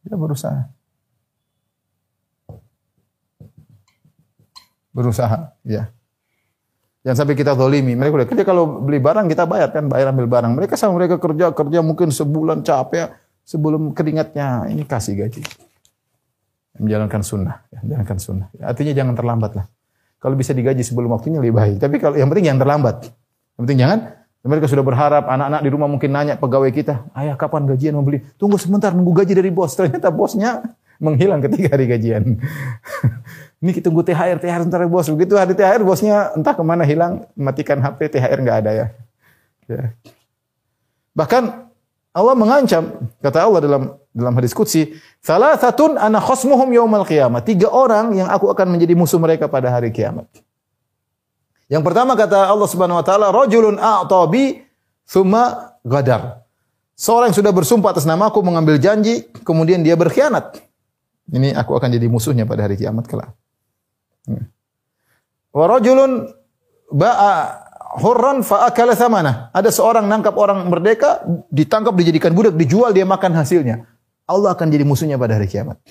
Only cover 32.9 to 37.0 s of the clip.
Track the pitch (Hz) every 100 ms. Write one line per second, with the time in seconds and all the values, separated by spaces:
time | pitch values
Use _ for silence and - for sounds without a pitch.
32.9 | 554 113 117 - - - _ 170 180 -
33.9 | 165 175 165 180 170 180 175 170 180 175
34.9 | 180 156 156 185 202 185 190 190 226 190
35.9 | 185 214 208 190 156 156 285 160 170 147
36.9 | 151